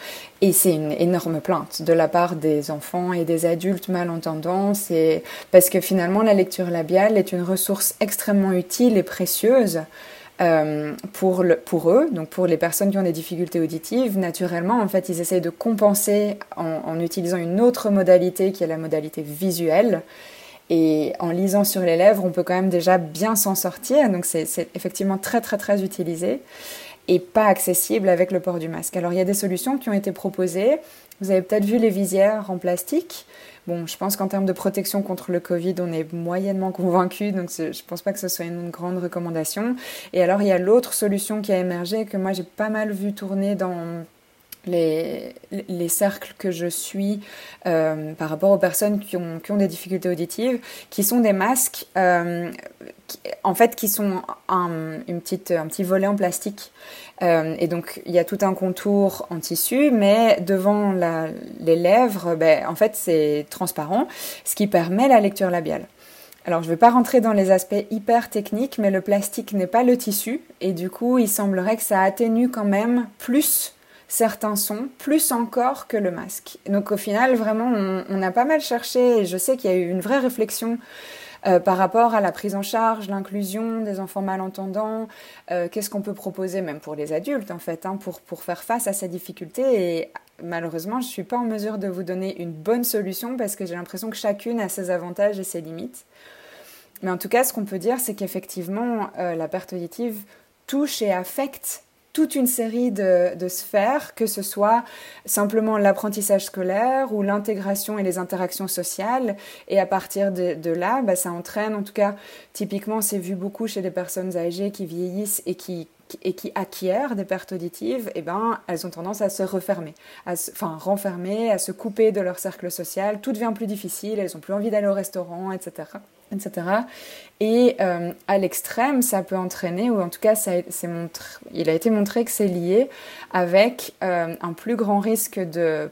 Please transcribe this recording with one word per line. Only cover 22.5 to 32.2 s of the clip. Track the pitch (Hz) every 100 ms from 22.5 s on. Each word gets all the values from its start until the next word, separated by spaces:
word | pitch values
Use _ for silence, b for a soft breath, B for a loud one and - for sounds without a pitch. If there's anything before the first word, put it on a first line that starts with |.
même | 180 190
déjà | 175 170 185
bien | 160 165 214 220
s'en | 202
sortir. | 190 185 - - 277 254
Donc | 180
c'est, | - 165 160
c'est | - 165
effectivement | 180 180 - 196 190
très, | - 233
très, | 220 202
très | 208 202
utilisé | 190 - 170 165 180 269 - B B B B B -
et | 180
pas | 180 220
accessible | 214 190 - 175 - 220 190
avec | 175 180
le | 185
port | 180 175
du | 160
masque. | 165 165 185
Alors, | 175
il | 175
y |
a | 185
des |
solutions | 202 196 180 254 269
qui | 233
ont |
été | 202 202
proposées. | 180 190 185 185 175 220 311 B B B B
Vous | 190
avez | 190
peut-être | 185 214 202
vu | 233
les | 226
visières | 190 196 190